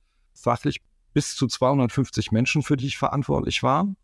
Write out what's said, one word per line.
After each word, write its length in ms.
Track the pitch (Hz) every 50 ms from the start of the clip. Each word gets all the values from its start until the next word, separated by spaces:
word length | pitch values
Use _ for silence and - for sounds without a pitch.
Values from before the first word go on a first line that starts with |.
| _ _ _ _ _ _ _
fachlich 480 | - - 120 120 120 - 143 - - _ _ _ _ _ _ -
bis 220 | 151 143 - -
zu 120 | - 135 120
zweihundertfünfzig 840 | - - 127 127 143 139 127 117 - - 131 - - - 107 -
Menschen, 320 | - 110 123 - - 156 139
für 140 | - 147 135
die 100 | 120 139
ich 100 | - -
verantwortlich 640 | - - - 143 135 - 143 143 139 - - -
war. 320 | - 127 135 151 185 202 190 -